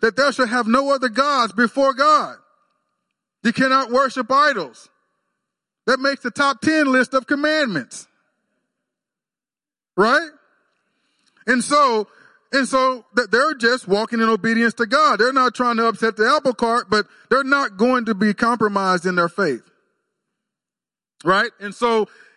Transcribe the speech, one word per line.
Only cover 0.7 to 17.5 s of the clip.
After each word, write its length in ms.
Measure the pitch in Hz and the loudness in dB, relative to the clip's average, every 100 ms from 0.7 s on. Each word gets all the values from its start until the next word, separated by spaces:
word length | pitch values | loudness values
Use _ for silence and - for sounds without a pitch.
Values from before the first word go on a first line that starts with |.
| 247 277 | 0 0
other 180 | 277 254 | -2 -2
gods 440 | 220 285 277 226 | -2 0 0 -2
before 400 | 185 240 269 269 | -2 -2 0 -2
God. 440 | 247 294 302 165 123 _ _ _ _ _ _ _ _ _ _ | 2 2 2 -2 -12 _ _ _ _ _ _ _ _ _ _
You 100 | 220 | -4
cannot 380 | 240 262 262 254 | 0 2 2 0
worship 400 | 247 269 262 240 | 0 0 -2 0
idols. 580 | 269 294 233 143 113 - _ _ _ _ _ _ _ _ _ - | 2 2 0 -8 -14 -20 _ _ _ _ _ _ _ _ _ -2
That 140 | 254 | 0
makes 240 | 277 277 | -2 -4
the 80 | 240 | -6
top 300 | - 277 262 | -2 -2 0
ten 300 | 311 311 285 | 0 2 2
list 220 | 254 247 | 2 0
of 140 | 262 - | -2 -2
commandments. 800 | 285 302 311 269 165 113 - - _ _ _ _ _ _ _ _ _ _ _ _ _ _ _ _ _ _ - | -2 0 0 -2 -4 -8 -18 -20 _ _ _ _ _ _ _ _ _ _ _ _ _ _ _ _ _ _ 0
Right? 340 | 214 285 320 294 _ _ _ _ _ _ _ _ _ _ - | 2 2 -2 _ _ _ _ _ _ _ _ _ _ _ -2
And 180 | 254 | -2
so, 440 | - 294 277 220 202 _ _ _ - | 2 2 2 0 -4 _ _ _ -4
and 160 | 269 233 | -2 0
so 380 | 262 262 254 - - | 0 0 -2 -4 -4
th-, 120 | 214 | 0
they're 240 | 226 302 | 0 0
just 340 | 277 226 247 180 | 0 0 0 0
walking 340 | 202 220 233 | -2 -2 -2
in 60 | 226 | 0
obedience 460 | 220 226 226 233 - | 0 0 0 0 -2
to 120 | 226 | -2
God. 320 | 269 302 208 | 2 2 2
They're 120 | 240 | 2
not 220 | 269 254 | 2 0
trying 240 | 240 247 226 | 0 -2 0
to 80 | 226 | -2
upset 300 | 214 226 214 | 0 -4 0
the 120 | 226 | 0
apple 280 | 302 285 226 | 2 0 -2
cart, 340 | 233 233 190 | -2 -2 0
but 160 | 208 202 _ - | -2 -2 _ -2
they're 140 | 262 | 0
not 340 | 269 | 2